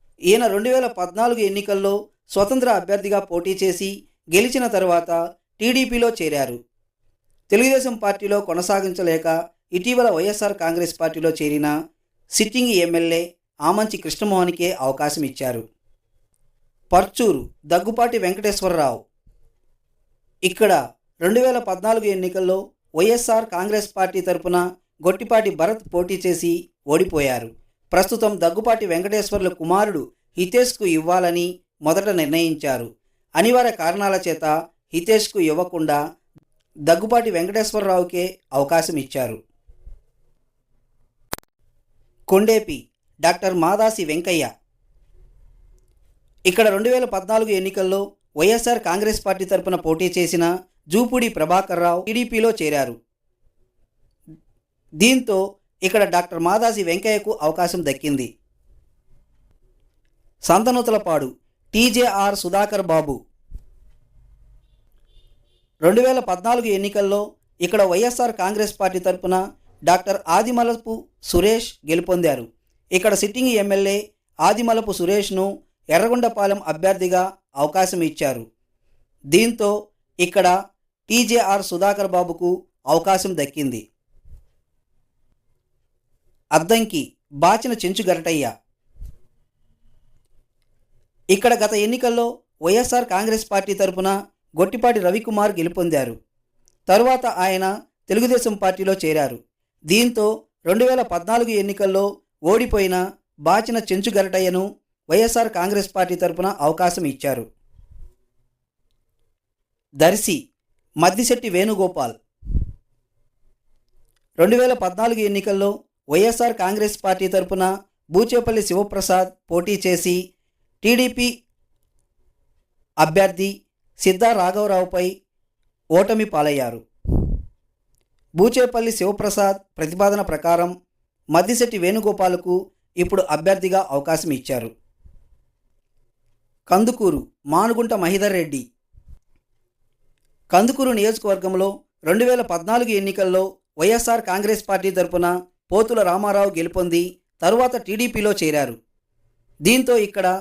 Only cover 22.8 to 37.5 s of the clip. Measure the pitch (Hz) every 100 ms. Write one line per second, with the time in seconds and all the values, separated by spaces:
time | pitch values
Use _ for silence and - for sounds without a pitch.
22.8 | _ 156 208 240 240 226 220 180 202 208
23.8 | 208 196 185 185 185 175 180 175 180 180
24.8 | _ _ 170 190 220 220 202 156 175 220
25.8 | - 175 175 190 185 165 170 170 175 _
26.8 | 143 160 190 156 135 120 113 - _ _
27.8 | - 185 - 226 214 190 170 185 233 226
28.8 | 202 170 196 214 202 202 180 175 160 190
29.8 | 208 160 - _ _ - 180 233 247 -
30.8 | 196 156 165 185 175 175 175 180 _ -
31.8 | 151 180 202 180 147 165 165 156 143 123
32.8 | 117 - _ _ _ 156 226 247 240 214
33.8 | 165 196 202 185 180 156 156 156 165 _
34.8 | - 165 170 220 214 208 160 160 180 170
35.8 | 151 147 156 - _ - _ _ _ 156
36.8 | 147 175 220 240 226 165 185